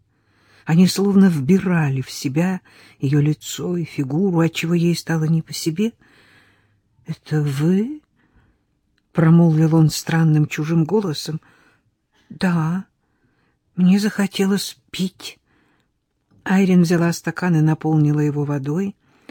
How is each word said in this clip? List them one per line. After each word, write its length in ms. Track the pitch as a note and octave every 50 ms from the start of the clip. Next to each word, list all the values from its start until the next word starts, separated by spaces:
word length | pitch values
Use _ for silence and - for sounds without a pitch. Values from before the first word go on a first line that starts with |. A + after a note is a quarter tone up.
| _ _ _ _ _ _ _ _ _ _ _ _ _
Они 220 | - D#3 E3+ F#3
словно 400 | F3 - F#3+ G3 G3+ F#3+ G3 F#3+
вбирали 760 | F#3+ E3+ C#3+ C3 C#3 F#3+ F#3+ - F#3+ F3+ E3 D#3 C#3 C3+ C3 B2+
в 80 | -
себя 500 | - - - C#3 C3 D#3 F3 F#3 F#3 F3+ - _ - - - - _ _
её 220 | - C3+ D3 D3
лицо 560 | C#3+ D3+ D3+ - - - - - E3 F3 F3
и 80 | F3 D#3+
фигуру, 560 | - - - C#3+ B2+ C#3+ D#3+ G3+ G3 F3 D#3+
отчего 340 | E3 D#3+ - - - E3 F3
ей 200 | E3+ E3 F3 E3+
стало 300 | - - - E3 D#3+ D#3
не 160 | D3+ E3 D#3+
по 140 | - - D3+
себе. 380 | - - E3 D#3 E3+ G#3+ A3+ - _ _ _ _ _ _ _ _ _ _ _ _ _ _ _ _ _ _ _ _ _ _
"Это 340 | - D#3 - _ - D#3 D3+
вы?" — 640 | D3 D3 C3+ C#3 D3+ E3 F#3 G3 A3 C4 D4+ D4+ - _ _ _ _ _ _ _ _ _ _ _ _ _ _ _ _ _ _ _ _ _ -
промолвил 640 | - E3 D#3+ E3 E3+ E3+ E3 D#3 D#3 D#3+ D#3+ D#3+
он 120 | E3 D#3+ D3
странным 580 | - - - - D#3+ E3 E3 D#3+ D3+ D3+ D3+
чужим 380 | - - - D3+ D#3 E3+ E3 D#3+
голосом. 560 | - F#3+ A3 G3+ F3 C#3+ - - - D#3 D#3+ - _ _ _ _ _ _ _ _ _ _ _ _ _ _ _ _ -
"Да, 560 | - - - F#3 E3+ E3 D#3 D#3+ F3 F#3+ F#3+ _ _ _ _ _ _ _ _ _ _ _ _ _ _ _ _ _ _
мне 220 | - F3+ F3+ F#3+ G3+
захотелось 800 | G#3 G#3+ - - G3 F#3 - - G3 F#3+ G3+ G3 - - - _ _ _
пить". 480 | - - F#3 F#3 - - - - - _ _ _ _ _ _ _ _ _ _ _ _ _ _ _ _ _ _ _ _ _ -
Айрин 380 | - F#3+ F#3+ G3 F3+ F#3 F3+ E3+
взяла 300 | D#3+ F#3 E3 E3+ E3+ E3+
стакан 440 | - - E3+ D#3+ - F3+ F#3 E3
и 40 | D#3
наполнила 600 | D#3 D#3 D#3 - - D#3 D#3+ D#3 D3 D3 D3 D3+
его 240 | D3 D3 C#3+ D3 D3
водой, 520 | C#3+ C#3+ C#3+ C3+ C#3+ D3+ F#3 G3 G3+ - _ _ _ _ _ _ -